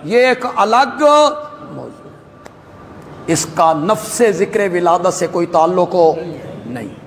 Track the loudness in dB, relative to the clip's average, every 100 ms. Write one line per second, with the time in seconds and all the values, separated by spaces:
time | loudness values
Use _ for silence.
0 | 0 2 2 0 -4 -2 2 2 0 2
1 | 4 6 4 0 -14 -16 -16 -14 -16 -18
2 | -20 -20 -20 -20 -20 -20 -20 -20 -20 -20
3 | -20 -14 -4 -4 -2 2 2 2 0 -2
4 | -4 0 2 2 -2 0 -2 0 2 2
5 | 0 -2 -4 -2 0 2 2 2 0 4
6 | 2 2 -8 -12 -14 -14 -12 -12 -12 -16